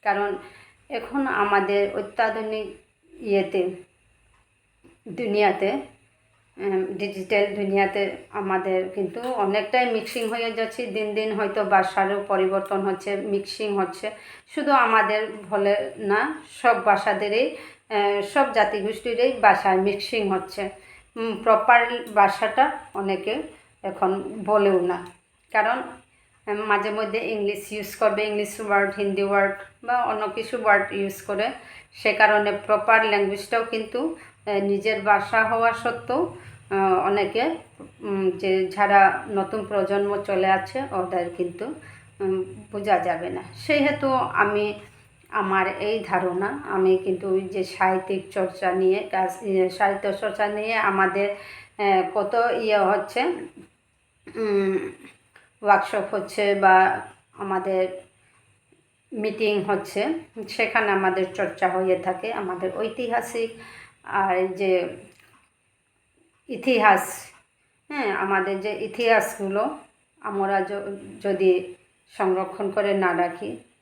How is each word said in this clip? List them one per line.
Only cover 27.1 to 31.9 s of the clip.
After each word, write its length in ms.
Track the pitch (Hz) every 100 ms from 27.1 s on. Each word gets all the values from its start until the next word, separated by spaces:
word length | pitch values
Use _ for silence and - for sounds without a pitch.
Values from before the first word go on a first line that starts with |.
| 220
ইংলিশ 540 | 185 214 202 202 202
ইউজ 240 | 208 208 -
করবে, 280 | 214 202
ইংলিশ 360 | 214 208 202 -
ওয়ার্ড, 340 | 214 202 196
হিন্দি 280 | 196 202 196
ওয়ার্ড 320 | 196 202 196 196 - _
বা 200 | 240 247
অন্য 240 | 233 214 208
কিছু 340 | 214 226 240
ওয়ার্ড 300 | 214 202 196
ইউজ 300 | 196 196 196
করে। 280 | - 196 226 277 - - -